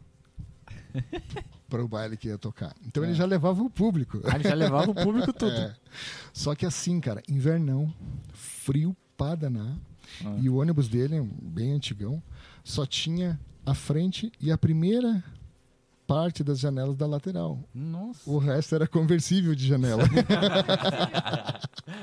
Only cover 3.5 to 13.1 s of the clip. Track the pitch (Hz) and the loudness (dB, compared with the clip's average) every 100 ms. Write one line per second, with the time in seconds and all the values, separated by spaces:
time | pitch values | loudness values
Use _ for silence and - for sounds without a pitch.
3.5 | 185 240 - 220 170 123 107 - 135 147 | 2 0 2 2 2 0 -2 0 2 4
4.5 | 151 156 139 185 190 190 226 269 - 220 | 4 4 4 4 2 2 2 2 0 0
5.5 | 117 110 107 _ - - - - - 147 | 0 -2 -6 _ -16 -14 -14 -14 -6 -4
6.5 | 147 185 - - 175 131 104 - 139 139 | -2 -2 -2 0 0 0 -4 -2 0 2
7.5 | 165 147 135 151 - - - - - - | 2 2 2 0 -4 -10 -12 -12 -14 -12
8.5 | - - 143 165 185 _ - 139 165 147 | -8 0 2 2 -2 _ -4 -2 -2 -2
9.5 | 117 110 156 - - - - 104 104 131 | -2 -4 -8 -10 -20 -20 -12 -6 0 2
10.5 | 131 156 151 120 120 135 160 113 - 87 | 4 2 2 2 2 0 0 -4 -6 -8
11.5 | 160 123 143 - 104 101 156 - - - | -4 -2 -2 -2 -6 -6 -6 -8 -16 -18
12.5 | - - - 135 - 156 | -20 -8 -4 -4 -2 -2